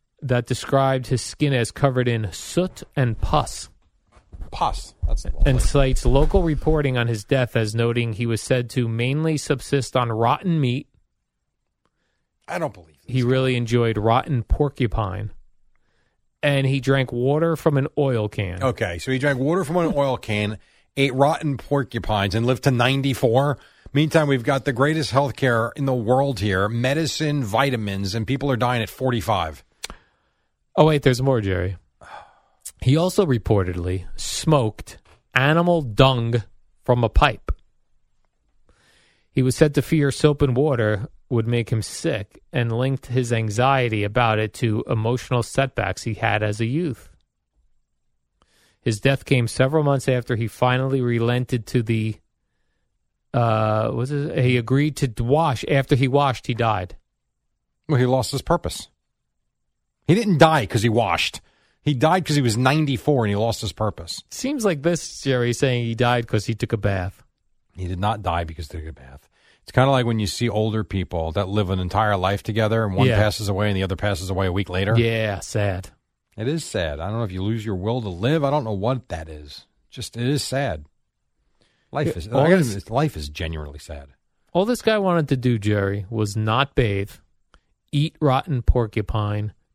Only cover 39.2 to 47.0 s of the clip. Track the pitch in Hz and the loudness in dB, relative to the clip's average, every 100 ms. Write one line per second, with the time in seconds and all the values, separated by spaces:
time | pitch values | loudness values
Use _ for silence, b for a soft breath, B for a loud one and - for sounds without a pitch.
39.2 | b - 127 - 151 143 - 160 143 - | b 0 2 4 4 4 0 2 2 2
40.2 | 151 143 139 123 151 120 107 104 123 - | 2 4 2 2 2 2 2 0 -4 -14
41.2 | _ 117 113 120 110 113 - - 165 113 | _ -2 0 0 0 -2 -4 -4 -4 -4
42.2 | 101 - _ 143 117 113 131 135 - 123 | -6 -16 _ -4 -2 0 -2 -2 -2 -2
43.2 | 120 117 110 104 127 135 120 110 101 113 | 0 0 0 2 2 4 2 0 0 2
44.2 | 117 107 107 - 117 107 - 113 113 127 | 2 2 -2 -2 -2 0 -2 -2 0 -4
45.2 | - 123 113 - 135 - 98 95 120 107 | -2 -2 0 0 0 -2 -4 -4 -6 -2
46.2 | 113 107 107 104 117 143 175 113 | 0 0 0 -2 -2 -2 -4 -6